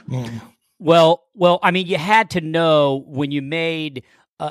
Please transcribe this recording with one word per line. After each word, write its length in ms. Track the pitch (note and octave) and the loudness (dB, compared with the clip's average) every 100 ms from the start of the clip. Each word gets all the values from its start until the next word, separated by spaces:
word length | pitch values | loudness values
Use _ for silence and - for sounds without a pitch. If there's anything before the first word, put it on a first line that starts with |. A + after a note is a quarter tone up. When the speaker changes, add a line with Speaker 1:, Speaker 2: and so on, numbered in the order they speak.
| - | -12
Speaker 1:
Mm. 320 | B2+ A#2+ A#2 - _ _ _ | -10 -10 -14 -18 _ _ _
Speaker 2:
Well, 460 | E3 E3 D#3+ E3+ _ | 2 4 6 2 _
well, 240 | A3 F3 F3 | 0 2 2
I 80 | F#3 | 0
mean, 160 | F#3 F3 | 0 -2
you 120 | F3+ | -4
had 320 | F3 A3 A3 | 2 2 2
to 100 | F3+ | -4
know 640 | D#3+ E3 E3 D3+ C#3+ C3+ - | -4 0 2 4 2 0 -6
when 240 | C#3+ C#3+ | -6 -4
you 100 | C#3+ | -4
made, 600 | C3+ E3 E3 D#3+ D#3 C3 - _ _ - | -6 -6 -4 -6 -8 -12 -18 _ _ -12
uh, 120 | D3+ | -10